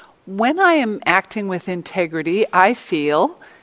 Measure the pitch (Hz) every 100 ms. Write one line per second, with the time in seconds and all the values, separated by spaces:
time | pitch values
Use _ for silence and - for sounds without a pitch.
0 | - _ - 196 233 330 370 320 226 202
1 | - 180 - 220 196 180 190 180 165 190
2 | 170 160 156 190 220 180 196 247 - 160
3 | 147 151 277 359 - -